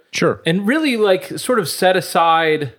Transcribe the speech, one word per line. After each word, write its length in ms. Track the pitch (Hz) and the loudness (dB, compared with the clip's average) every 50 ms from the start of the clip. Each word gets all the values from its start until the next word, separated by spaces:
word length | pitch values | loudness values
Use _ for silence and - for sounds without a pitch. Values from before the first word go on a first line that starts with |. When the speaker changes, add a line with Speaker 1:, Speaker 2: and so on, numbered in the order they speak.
| _ _ | _ _
Speaker 1:
Sure. 320 | - - 175 160 113 - - | -6 -2 0 0 0 0 -2
Speaker 2:
And 220 | 160 165 190 202 | -2 -2 0 0
really, 300 | 202 262 320 320 294 247 | 0 0 0 0 0 0
like, 420 | 226 214 202 190 185 185 - - - | 0 2 2 2 0 -2 -6 -12 -8
sort 220 | - - 254 233 | -4 -2 -2 -2
of 80 | 180 139 | -2 -2
set 280 | - - - 185 185 | -4 0 0 2 2
aside 760 | 190 - - - 185 165 165 165 165 165 160 156 151 147 135 - | 2 -2 -2 0 2 2 2 2 2 2 2 0 0 -2 -6 -10